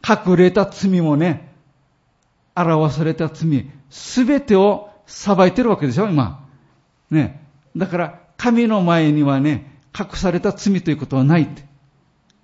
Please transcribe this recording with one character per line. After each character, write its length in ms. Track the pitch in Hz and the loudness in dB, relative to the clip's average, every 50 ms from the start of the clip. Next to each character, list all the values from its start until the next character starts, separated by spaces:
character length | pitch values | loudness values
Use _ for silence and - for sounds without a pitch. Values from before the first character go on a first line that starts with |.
| - | -2
隠 300 | - 214 - - 180 180 | -2 -2 0 2 2 4
れ 140 | 170 180 180 | 4 4 4
た 140 | 180 202 196 | 4 2 -2
罪 360 | 196 - - 190 196 185 180 | -2 -4 -4 -2 0 0 2
も 160 | 165 156 147 | 2 2 2
ね、 360 | 143 165 180 151 - - - _ _ _ _ _ _ _ _ _ _ _ _ _ _ _ _ _ _ _ _ - | 2 0 0 -2 -4 -8 -18 _ _ _ _ _ _ _ _ _ _ _ _ _ _ _ _ _ _ _ _ -4
表 380 | 180 175 165 160 156 156 151 123 | -2 0 0 2 2 0 0 -2
さ 100 | 147 160 | -2 -2
れ 100 | 160 156 | -2 -2
た 140 | 156 165 | -4 -4
罪、 420 | 151 - - 160 160 147 127 - - - - _ _ | -6 -6 -4 -2 -2 0 -2 -2 -6 -14 -20 _ _
す 340 | - - - - - 247 254 | -20 -20 -14 -6 -2 0 2
べ 160 | 226 294 269 | 2 2 0
て 160 | 277 - 208 | 2 2 4
を 360 | 190 190 208 196 - - - - _ _ | 4 4 4 2 -2 -6 -14 -20 _ _
裁 440 | - - - - 202 196 175 269 277 | -20 -18 -6 -2 0 2 4 4 4
い 20 | |
て 100 | - 247 | 4 2
る 80 | 254 233 | 0 0
わ 80 | 202 | 0
け 100 | - 151 | 0 -2
で 40 | 131 | -2
し 80 | 113 156 | -2 -2
ょ、 80 | 214 | -2
今。 400 | 214 170 147 120 92 - - - - _ _ _ _ _ _ _ _ _ _ _ - | 0 0 0 0 -2 -4 -12 -18 -20 _ _ _ _ _ _ _ _ _ _ _ -2
ね。 320 | 156 156 135 92 - - - - _ _ _ _ - | 0 0 0 -2 -6 -14 -20 -20 _ _ _ _ -8
だ 120 | 165 185 | -6 -6
か 100 | 185 175 | -4 -4
ら、 240 | 180 170 151 - - _ _ _ | -6 -6 -6 -10 -16 _ _ _
神 320 | - - 247 233 233 240 | -4 -2 0 2 2 2
の 140 | 226 220 202 | 2 0 0
前 320 | 180 175 170 165 160 151 151 | 2 2 2 2 2 2 2
に 100 | 151 147 | 2 0
は 160 | 139 139 135 | 0 0 0
ね、 400 | 139 151 143 104 - - - _ _ _ - | 0 -2 -2 -4 -8 -14 -20 _ _ _ -12
隠 120 | - 202 - - | -12 -12 -10 -8
さ 160 | - - 185 | -4 -2 -2
れ 100 | 170 180 | -2 -2
た 100 | 175 202 | -2 -4
罪 300 | 190 - - 202 196 175 | -4 -4 -2 -2 -2 -2
と 100 | - 165 | -2 -4
い 40 | 147 | -4
う 20 | |
こ 80 | 139 135 | -4 -4
と 100 | - 135 | -4 -2
は 80 | 131 131 | 0 2
な 140 | 143 170 | 4 4
い 60 | 170 143 | 2 0
っ 40 | |
て。 160 | - - - - - _ _ _ _ _ _ _ _ _ _ _ _ _ _ | -2 -6 -16 -20 -20 _ _ _ _ _ _ _ _ _ _ _ _ _ _